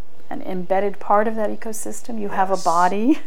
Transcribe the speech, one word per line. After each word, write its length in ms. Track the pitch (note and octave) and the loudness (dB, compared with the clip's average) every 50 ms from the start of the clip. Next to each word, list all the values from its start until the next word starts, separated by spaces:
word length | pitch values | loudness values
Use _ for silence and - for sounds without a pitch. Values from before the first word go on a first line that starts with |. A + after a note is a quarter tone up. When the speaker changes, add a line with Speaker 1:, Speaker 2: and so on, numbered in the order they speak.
| - - - - - - | -2 -2 -2 -2 -2 -2
Speaker 1:
an 100 | - - | -4 -4
embedded 560 | - - F#3 F#3 F3+ E3+ F#3+ F#3+ G3+ G3+ G3 - | -4 -2 -2 -2 0 0 0 2 0 0 -2 -2
part 260 | - - G#3 G#3 G#3+ A3+ | 0 2 4 4 4 2
of 60 | A3 | 0
that 160 | A3 G#3+ G#3 | 0 -2 -2
ecosystem. 720 | G#3+ G#3 - A3+ G#3+ - - G#3+ G#3+ - - - A#3 A3 | -2 -2 -4 -4 -4 -4 -4 -4 -4 -4 -4 -2 -2 -2
You 80 | G3+ G3 | -2 -2
have 200 | F#3+ G3 F#3+ F#3+ | 0 0 0 0
a 40 | F#3+ | 0
Speaker 2:
Yes. 100 | F3+ F3 | 0 0
Speaker 1:
body. 540 | F3+ E3 F3 F3+ F#3 G3 G3+ A3 B3+ D#4 - - | 2 2 4 4 2 2 2 2 2 2 2 0